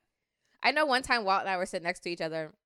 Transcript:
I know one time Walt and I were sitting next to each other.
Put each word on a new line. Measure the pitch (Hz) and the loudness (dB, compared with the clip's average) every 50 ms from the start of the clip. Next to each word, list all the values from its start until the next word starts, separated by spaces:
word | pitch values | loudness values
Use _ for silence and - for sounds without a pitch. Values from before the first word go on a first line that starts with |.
| _ _ _ _ _ _ _ _ _ _ _ _ | _ _ _ _ _ _ _ _ _ _ _ _
I | - 233 | 0 2
know | 269 302 311 | 2 4 2
one | 285 240 254 262 | 2 2 2 2
time | - 254 233 208 | 2 0 2 2
Walt | 190 196 190 | 2 2 2
and | 123 196 | 2 0
I | 190 175 | -2 -2
were | 185 | -2
sitting | - - 180 165 | -2 -4 -4 -4
next | 175 180 - | -4 -4 -4
to | - 180 | -6 -6
each | 175 170 | -4 -4
other. | 170 160 160 160 156 156 - _ _ | -4 -4 -4 -6 -6 -8 -12 _ _